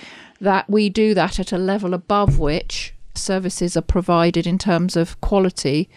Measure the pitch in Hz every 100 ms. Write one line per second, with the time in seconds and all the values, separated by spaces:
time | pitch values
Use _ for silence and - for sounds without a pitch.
0 | - - - - 196 190 - 208 208 214
1 | 214 190 170 - 180 180 185 202 180 180
2 | - 202 202 - 147 160 - - - -
3 | - - - 190 180 - 175 - - 185
4 | 180 170 170 170 170 185 220 233 180 170
5 | 165 - - 202 185 - 139 147 -